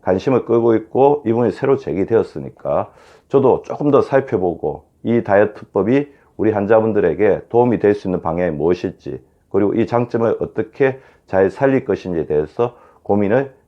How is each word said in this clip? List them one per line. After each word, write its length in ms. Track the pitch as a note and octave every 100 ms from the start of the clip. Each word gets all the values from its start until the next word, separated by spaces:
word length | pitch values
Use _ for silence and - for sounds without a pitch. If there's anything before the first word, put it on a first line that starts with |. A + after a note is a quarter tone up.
관심을 420 | - F#2+ C#3 B2
끌고 300 | - A#2+ A#2
있고 480 | A2+ A2 B2 C#3 D3
이 80 | A2+
부분이 200 | A2+ A#2
새로 240 | F2+ - C3+
제기되었으니까 1120 | - E2 F#2 A2+ F2+ D#2 C2+ - C#2+ D2 G2+ _ - _ _
저도 340 | C#3 B2+ F3+
조금 280 | - - D3
더 120 | A2+
살펴보고 840 | G2+ C3+ C3+ G#2+ F2+ E2 D#2 D2 _ _
이 180 | G#2 A#2
다이어트법이 920 | G#2 G2 G#2+ - - - G2 C3+ C#3+ _ _ -
우리 140 | G2+
환자분들에게 880 | G#2 G2+ A2 A2 G#2 F2+ D#2+ G#2 D#2+ -
도움이 300 | A#2 B2 G2+
될 160 | G#2
수 140 | G#2 F#2+
있는 120 | F2
방향이 300 | E2 E2 F2+
무엇일지, 720 | D2 D#2 F2+ F#2+ - - C2 _ _ _
그리고 240 | G2 G2+
이 120 | - A2+
장점을 500 | A#2+ A#2+ A#2 A2+ G2
어떻게 600 | D#2+ - A2 - C3 C3 - _ _
잘 240 | F#2+ F#2+
살릴 340 | - C3+ C3+
것인지에 420 | - F#2 F#2 E2+ D2+
대해서 500 | D2+ D#2 - A#2+ - - _
고민을 520 | - G2+ G2+ A#2+ C#3 -